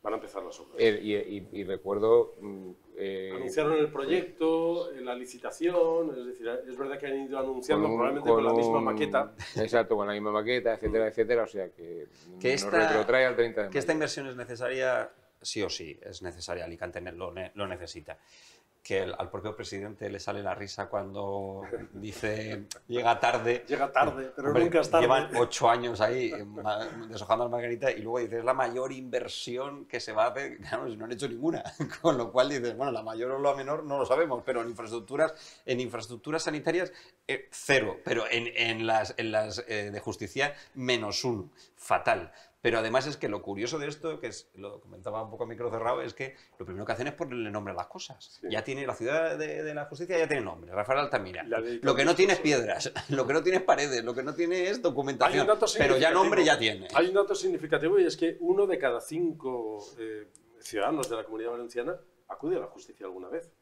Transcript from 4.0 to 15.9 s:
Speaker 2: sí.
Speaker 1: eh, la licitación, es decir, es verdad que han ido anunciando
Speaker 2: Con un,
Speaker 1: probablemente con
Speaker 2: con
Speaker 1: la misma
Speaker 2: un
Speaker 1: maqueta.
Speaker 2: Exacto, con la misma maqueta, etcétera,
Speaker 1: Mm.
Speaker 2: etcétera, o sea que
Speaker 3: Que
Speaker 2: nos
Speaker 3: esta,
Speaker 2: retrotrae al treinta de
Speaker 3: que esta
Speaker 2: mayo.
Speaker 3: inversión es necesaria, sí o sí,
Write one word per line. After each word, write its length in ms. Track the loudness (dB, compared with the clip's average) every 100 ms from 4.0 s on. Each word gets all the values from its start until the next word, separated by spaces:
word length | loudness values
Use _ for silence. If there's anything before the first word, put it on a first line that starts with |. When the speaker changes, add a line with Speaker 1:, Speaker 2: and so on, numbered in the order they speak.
| 0 0 0 -2 2 2 2 0 -4
Speaker 2:
sí. 60 | -8
Speaker 1:
eh, 20 |
la 120 | -8 -8
licitación, 960 | -8 -10 -10 -2 0 4 4 2 0 -4
es 80 |
decir, 240 | -8 -8 -6 -6 -8
es 80 | -8
verdad 200 | -6 -6
que 60 | -4
han 80 | -4
ido 120 | -4 -4
anunciando 460 | -2 -4 0 2
Speaker 2:
Con 80 | 4
un, 60 | 4
Speaker 1:
probablemente 320 | 2 0 4
con 60 | 6
Speaker 2:
con 80 | 6
Speaker 1:
la 60 |
misma 240 | 4 6 4
Speaker 2:
un 60 |
Speaker 1:
maqueta. 500 | 2 0 2 2 0 -6 -10 -2
Speaker 2:
Exacto, 400 | 2 4 4 2
con 100 | 2
la 60 |
misma 180 | -2 0
maqueta, 440 | 0 2 2 2
etcétera, 300 | 0 2 2 2
Speaker 1:
Mm. 20 |
Speaker 2:
etcétera, 340 | 2 2 4
o 40 | 2
sea 200 | -2 -8
que 360 | -10 -12 -12 -12 -18 -20 -2
Speaker 3:
Que 120 | 0
Speaker 2:
nos 100 | 2
Speaker 3:
esta, 160 | 2 2 4
Speaker 2:
retrotrae 380 | 4 4 4 4
al 80 |
treinta 300 | 4 2 2
de 60 | -2
Speaker 3:
que 80 | -2
esta 100 | 0
Speaker 2:
mayo. 60 | 0
Speaker 3:
inversión 300 | 0 -4 -8
es 80 | -10
necesaria, 760 | -10 -6 -4 0 0 0 -2 _ _ _
sí 200 | -8 -4
o 40 | -4
sí, 300 | -4 -10